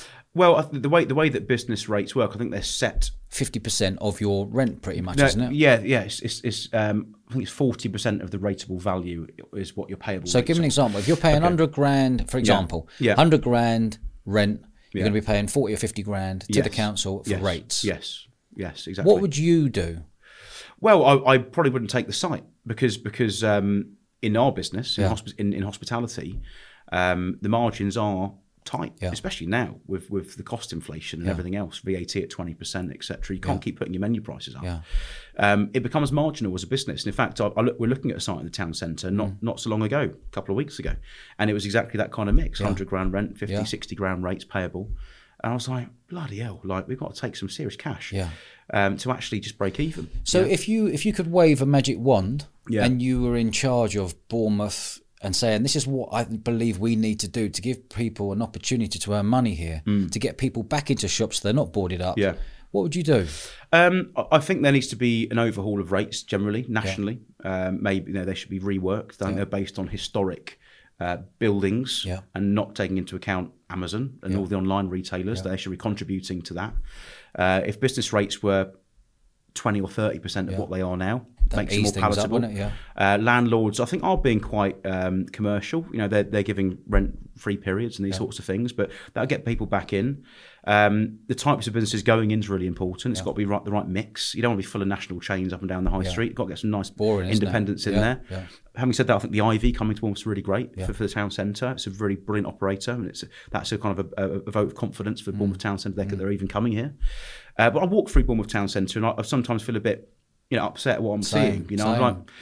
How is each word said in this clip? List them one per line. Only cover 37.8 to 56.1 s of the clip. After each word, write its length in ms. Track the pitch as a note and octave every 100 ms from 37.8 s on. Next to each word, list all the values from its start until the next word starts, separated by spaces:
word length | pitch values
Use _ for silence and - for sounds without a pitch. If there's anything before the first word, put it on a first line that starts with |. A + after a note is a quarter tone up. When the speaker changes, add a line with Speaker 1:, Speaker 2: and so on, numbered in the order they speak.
Speaker 1:
we're 60 | A#2
looking 220 | C3+ B2
at 80 | -
a 20 |
site 180 | - E2+
in 60 |
the 60 | E2
town 240 | - E2+
centre 360 | E2 F2 D#2 F#2
not, 180 | G2+ G#2
Speaker 2:
Mm. 60 | G2+
Speaker 1:
not 180 | A2+ -
so 100 | A#2
long 120 | G#2+
ago, 200 | G#2+ C#3 A#2
a 160 | - -
couple 220 | - -
of 40 | G2
weeks 220 | - -
ago, 160 | - - - - - -
and 100 | G#2+
it 40 |
was 100 | G#2
exactly 320 | G2 A2+ A#2 G#2
that 140 | -
kind 160 | - G#2
of 60 |
mix, 260 | G#2 D#3+ -
Speaker 2:
Yeah. 60 | G2+
Speaker 1:
hundred 220 | F#2 F#2+
grand 240 | F#2+ F#2
rent, 240 | F#2 G#2 -
fifty, 160 | G2+
Speaker 2:
Yeah. 100 | G2
Speaker 1:
sixty 300 | G#2+ - -
grand 300 | F#2 F#2+ F2+
rates 200 | F2+ G2
payable. 460 | - G2 F2+ F2+ G2 - - - _ -
And 100 | A2+
I 20 |
was 120 | B2 B2
like, 220 | B2+ A#2+ - _
"Bloody 320 | F3 D3 G2+
hell, 200 | A#2 F#2+
like, 240 | F#2 F#2+ F#2
we've 120 | C3
got 160 | -
to 60 | -
take 140 | B2
some 140 | - G2
serious 260 | - C#3+ -
cash, 360 | D3+ D3 -
Speaker 2:
Yeah. 160 | G2 F2 D#2+ - - -
Speaker 1:
um, 240 | G2+ G2 G2+
to 120 | B2
actually 300 | B2+ - G#2+
just 160 | - -
break 240 | G2 -
even." 280 | G2 E2+ E2 -
Speaker 2:
So 180 | - F3+
Speaker 1:
Yeah. 120 | G3
Speaker 2:
if 160 | F#3 -
you, 180 | A3 G#3
if 200 | D3+ G#3+
you 80 |
could 140 | G3+ E3
wave 300 | F3 E3 C#3
a 40 | C3+
magic 320 | C#3+ C3+ A2+
wand 460 | B2 A2+ F#2 C#3+ - - -
Speaker 1:
Yeah. 160 | A2
Speaker 2:
and 160 | A#2+ B2+
you 220 | B2+ B2+
were 160 | B2 A#2+
in 120 | A2+
charge 440 | G#2 C3+ B2 A2 G2+
of 180 | F#2 E2+ -
Bournemouth 720 | A#2 G#2+ G#2 G#2 - - - _ _
and 120 | G2 F#2+
saying, 260 | A#2 G#2+
"This 140 | C#3 D3+
is 100 | C3
what 240 | C3+ -